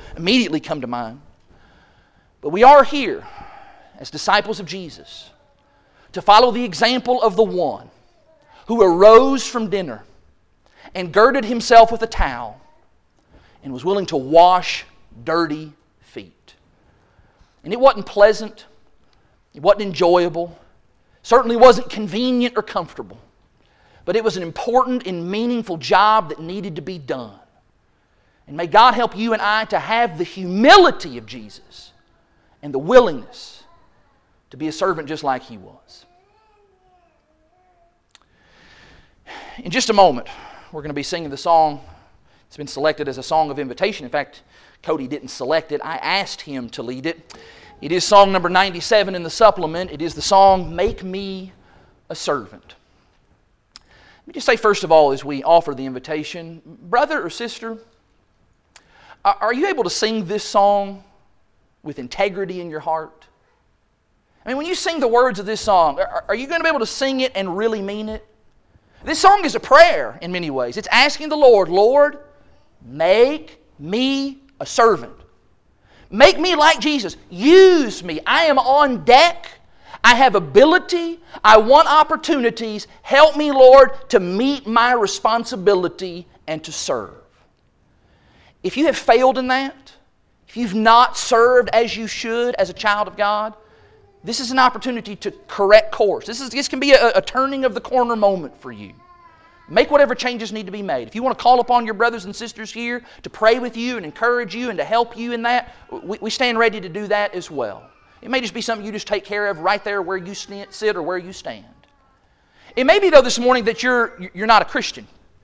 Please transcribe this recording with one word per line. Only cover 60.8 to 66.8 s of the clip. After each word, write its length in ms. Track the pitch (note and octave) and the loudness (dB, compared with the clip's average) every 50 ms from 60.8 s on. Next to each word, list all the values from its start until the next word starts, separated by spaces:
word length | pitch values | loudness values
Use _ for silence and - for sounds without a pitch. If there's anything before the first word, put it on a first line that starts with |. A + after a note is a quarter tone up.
| G3+ G3+ G3 F#3+ - _ _ _ _ _ _ _ _ _ _ _ _ _ _ _ _ | -4 -6 -12 -18 -20 _ _ _ _ _ _ _ _ _ _ _ _ _ _ _ _
with 160 | D3 C#3 - | -16 -14 -14
integrity 640 | B2 B2 - - G3 G#3 F3+ G3 G3 F3 F#3 F3+ | -14 -12 -6 -4 -4 -4 -4 -8 -10 -10 -10 -12
in 80 | F3 E3+ | -12 -12
your 120 | D#3 D#3 | -12 -10
heart? 460 | - E3+ D#3+ D#3+ D#3 - _ _ _ _ _ _ _ _ _ _ _ _ _ _ _ _ _ _ _ _ _ _ _ _ _ _ _ | -8 -8 -8 -8 -8 -14 _ _ _ _ _ _ _ _ _ _ _ _ _ _ _ _ _ _ _ _ _ _ _ _ _ _ _
I 40 | A3 | -10
mean, 80 | B3+ | -8
when 100 | C#4 D#4 | -8 -6
you 80 | F4 F#4 | -6 -8
sing 240 | - - F#4 E4 D#4 | -6 -6 -6 -4 -2
the 80 | C#4 | -2
words 320 | A#3 A3+ A#3+ C4 B3+ G3+ G3 | 0 2 2 2 2 0 -4
of 60 | F#3+ | -6
this 160 | G3+ A3 - | -8 -8 -4
song, 380 | - A3 G3 F3+ D#3+ D#3 C#3 F#3 | -2 0 2 2 2 2 0 -2
are, 260 | F#3+ - - - - | -6 -4 -6 -8 -6
are 80 | - G#3 | -4 -6
you 120 | A#3 C4+ | -6 -4
gonna 160 | C#4 E4+ E4 E4 | -6 -6 -2 -2
be 60 | E4 | -2
able 100 | D#4 | -2
to 60 | C4+ | -2